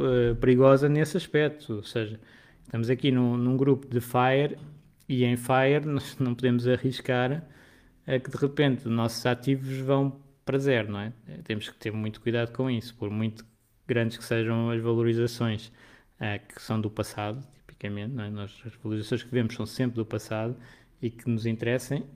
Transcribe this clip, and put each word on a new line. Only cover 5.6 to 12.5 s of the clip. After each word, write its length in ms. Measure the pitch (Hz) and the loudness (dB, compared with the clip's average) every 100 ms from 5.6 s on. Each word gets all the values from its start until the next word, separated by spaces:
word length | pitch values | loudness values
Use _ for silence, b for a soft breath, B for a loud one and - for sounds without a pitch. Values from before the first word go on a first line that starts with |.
| 135 147 151 | 6 4 0
nós 320 | 139 - - | -4 -4 -2
não 160 | 127 | -2
podemos 320 | 120 127 120 123 | 2 2 2 2
arriscar 760 | 123 131 123 - 127 127 156 - B B B B B - | 2 0 -4 -2 0 0 -2 -8 B B B B B -4
a 100 | 131 | -4
que 140 | 127 | -2
de 60 | - | -2
repente 500 | 143 143 143 120 113 | -2 2 2 2 0
os 60 | |
nossos 320 | 117 117 - 123 | 0 0 0 -2
ativos 520 | 120 139 135 131 135 | 0 0 -2 -2 -6
vão 420 | 131 139 139 131 - _ - | 0 2 2 -2 -20 _ -2
para 120 | 139 | 0
zero, 320 | 139 120 104 | 2 2 0
não 120 | 101 | -4
é? 100 | 107 - - | -8 -10 -18
Eh, 120 | 82 | -16
temos 240 | 85 107 - | -6 -6 -6
que 100 | - | -8
ter 140 | 110 | -6
muito 300 | 107 110 107 | -4 -6 -4
cuidado 320 | 117 117 117 | -2 0 -2